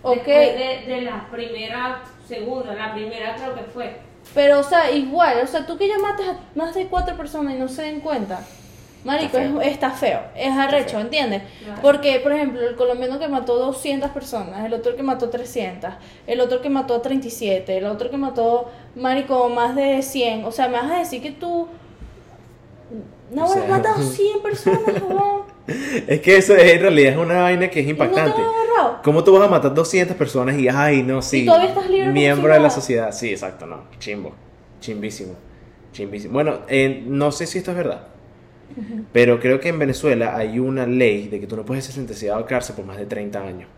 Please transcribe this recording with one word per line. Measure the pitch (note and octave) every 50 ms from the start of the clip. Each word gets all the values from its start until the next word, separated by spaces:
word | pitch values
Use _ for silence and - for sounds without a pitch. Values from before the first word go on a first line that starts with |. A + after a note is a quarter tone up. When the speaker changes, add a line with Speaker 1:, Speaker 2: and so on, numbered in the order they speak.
| -
Speaker 1:
Ok. | B3+ B3 B3 B3
Speaker 2:
Después | C#4+ C#4+ D4 D4 B3+ - B3+ B3+ C4 C4 B3+ -
de, | B3+ B3+
de | B3
la | B3 A#3+ G#3+ G3+ - -
primera, | A#3 A#3 A#3 A#3 A3+ A3 A3 A3+ A#3 B3 B3+ B3+ B3+ B3+ - - - - -
segunda, | - A#3+ G#3+ G#3+ A#3+ C4 C4 B3 G#3+ G3+
la | G#3 G#3+ A3 G#3+
primera | G#3+ G#3+ A3 A3+ A3+ A3 A3 A3
creo | B3 C4 C4 B3
que | A#3 A#3 -
fue. | - B3 A#3 A#3 A3+ - - - - - - - -
Speaker 1:
Pero, | C#4+ C#4+ C#4+ C#4+ C#4+
o | C#4
sea, | C#4+ F4+ E4+ D#4+ C4
igual, | C#4+ D4 C4+ C4 C#4 F4 E4+ D4 B3 A#3 B3+
o |
sea, | C#4 - D#4+ C#4
tú | - E4+
que | E4 G4
ya | G4 G#4+ G4+
matas | G4 G4+ G4+ G4+ F#4+
a | F#4 F4 - - - -
más | D4 D#4+ E4 E4
de | F#4+ F#4
cuatro | F#4 F#4 F4+ F4+ F4+ -
personas | - D4+ D4 - D#4 D4 C#4 C4
y |
no | C4 C4
se | C4 C4 D#4 D#4
den | D4+ D4+ D4
cuenta, | D4 D#4 D4 A#3+ G3+ G3 F#3 F3+ G3+ - - - - - - - - - - - -
marico, | B3+ C#4 D4+ D#4+ D4 -
Speaker 3:
Está | B3+ C#4 C#4
feo. | C#4+ C4
Speaker 1:
es, | B3+ C#4+
está | C#4+ - D4 C4
feo, | - - C#4+ A3 D#3 - - - -
es | - B3+
Speaker 3:
Está | C4+ C4+ C4+ C4+
Speaker 1:
arrecho, | C4+ C#4+ C#4+ B3 -
Speaker 3:
feo. | - G#3
Speaker 1:
¿entiendes? | G#3+ A#3+ D4 D4+ C#4 A3+ G3+ G3 G3 - - - -
Speaker 2:
Claro. | - - -
Speaker 1:
Porque, | - C#4+ C#4+ D4 D4 C#4+ C4 B3
por | B3+ C#4+
ejemplo, | C#4+ D4+ D4 C4 A#3 B3
el | A#3 B3 A#3
colombiano | B3 B3 B3 B3 B3 C4 B3 C4+ C#4+
que | D#4+
mató | D4 C#4 B3+ A#3 B3 A#3+
doscientas | A#3+ B3+ C4+ C4+ - - D4 C#4 C4+ C#4 C#4
personas, | C#4+ C#4+ C4+ - B3 A3 F#3+ F#3 F#3+ G3+ A3
el | A3+ A#3
otro | A3 A3+ A#3+ A#3
que | - C4+
mató | C4+ C4 C4 A#3+ A3+
trescientas, | B3 B3 B3 - - B3 G3+ F#3 F3+ F3+ - F#3 F#3 - - - - - -
el | - A#3+ B3
otro | B3 A#3+ B3+ B3
que | B3+ C#4+
mató | C#4 C4+ C4 B3+ A#3+
a | A#3
treinta | A#3 C4+ C4+ C4+ C4
y | A3+
siete, | - - A#3 G3+ F#3+ F#3 F#3+ - F#3+
el | F#3+ G3
otro | G3+ G#3+ G#3 B3 B3
que | C4+
mató, | - C#4 C4 B3 A#3+ A3+ A#3 A#3 A#3+ A#3+ - - - - - -
marico, | B3 C4 B3+ C4 C#4 C4+ - C4+ B3+ B3 A#3+
más | A#3+ A#3+ A#3+ A#3+ B3+
de | C#4 C#4 C#4 C4+ C4+ C4+
cien, | C4+ - C4+ A#3+ A#3 A3 A3 A3
o | A#3
sea, | A3+ - C4
me | B3 B3
vas | A#3+ B3 D4
a | E4+ F4+
decir | E4+ - C4 A#3+
que | B3 D4+
tú | C#4 - F4 F4 F4 E4+ E4+ E4 - - - - - - - - - - - - - - - - - - - - - - - - A#3 A3 - - - - - -
no | A#3+ C#4+ E4
Speaker 3:
O | F4+
Speaker 1:
habrás | G4 F#4+ -
Speaker 3:
sea, | - F#4+
Speaker 1:
matado | F#4+ - A4 G#4+ G#4+ -
cien | - B2+ - G4 G#4 G#4 G4+
personas, | G4+ G#4 G#4 - - F#4 F#4+ - A4 G#4+ G#4 -
Speaker 3:
<laughs> | G4 F#4
Speaker 1:
weón. | F#4 G4 G4+ G4+ G4+ G4+ G4+ - - - - - - C4 C#4 C#4+ C4+ - -
Speaker 3:
Es | - D3 D3+
que | - F#3 F#3+
eso | F#3+ F#3+ G3 G3+
es, | F#3 E3 F3+ E3+
en | E3+
realidad | F3+ G3 E3 D3 C#3 C#3 D3+
es |
una | D#3+ E3+ E3 F3 F3+
vaina | F3+ F3+ F3+ F3 F#3 F3+
que | - D#3
es | C3+
Speaker 1:
¿Y | D3
no | D#3
te | D3 D3
Speaker 3:
impactante. | - F#4+ - - - G#4+ A4
Speaker 1:
lo | A4+ A4+
has | A4+
agarrado? | A4+ A4+ A#4 A#4 G#4+ D4 A#3 - - -
Speaker 3:
¿Cómo | D3 D3 E3 -
tú | G3 F#3+
vas | F#3+ G3+
a | G3+
matar | F3+ D3+ - C#3 C3+
doscientas | D#3 E3 D#3+ - F#3 F3+ F3+ F#3
personas | - D3+ B2 - C3+ B2 C3 C#3
y, | C#3+ C3 B2
ay, | B2+ C#3+ C#3+ D3+ C#3+ C3+ B2+
no, | B2+ C3 C3+
sí, | B2 - - C3 B2
Speaker 1:
Y |
todavía | C#4+ E4 E4+ F4+ F#4
estás | F#4+ G4 F#4+ F#4
libre | F#4 G4 F#4+
como | - C#3
Speaker 3:
miembro | C#3+ C#3+ C#3+ C#3+ C#3+ C#3+
Speaker 1:
si |
Speaker 3:
de | D3+ D#3
la | D3+
Speaker 1:
nada. | D3+ D3
Speaker 3:
sociedad? | C#3+ D3 C3 - B2 A2+ A2+ G#2+
Sí, | G#2 - A#2+ A2
exacto, | G2 F2 G2 F#2 F#2 - E2
no, | E2 E2+ E2+ F#2+ - - -
chimbo, | - G#2 G#2 G#2 F#2 D2 - - - - - - - - - -
chimbísimo, | - - A2 G#2 G#2 G#2+ G2+ - G2+ F#2 F2+ - - - - - - - - - - -
chimbísimo. | - - G2+ F#2+ G#2 G#2 G#2 - A#2
Bueno, | C#3 D3+ D#3 B2+ - - -
eh, | C#3 C3+ C3+ C3+ C3+ - A2+
no | A#2+ C#3 C#3 C#3+ D3 C#3+
sé | - E3+
si | D#3+ -
esto | F#3 F3+ F#3
es | F3+
verdad, | F3 E3 B2 - - - - - - - - - - - - - - - -
Speaker 1:
Ujú. | - B3 G#3+ G#3 A#3 G#3+ A3 -
Speaker 3:
pero | - A#2+ B2 A#2+ A#2+ A#2
creo | A#2+ B2+ C3 C3+
que | -
en | F3 E3 D#3
Venezuela | D3 C3+ B2+ - - D3+ B2+ A#2 A#2 G#2+ -
hay | A2+ A2 A2 A2
una | B2 B2+ C3 C3+ C3+ B2+
ley | A#2+ B2 B2+ B2+ A2+ G#2 G#2 G2+
de | G2+ G#2 G2
que | G2
tú | G2+ A2
no | G#2+ G#2
puedes | G#2+ B2+ C3+ B2+
ser | - -
sentenciado | C#3 B2+ A2 A2 G2+ A2 G2+ G#2 A2+
a | A#2
cárcel | - C3 B2 - - A2
por | - F#2+
más | F#2+ F#2+
de | G2+ G2+
treinta | G2+ G#2+ G#2 G#2 G2+ G#2 G2+ G2
años. | F#2+ F#2 F2+ F2+ - -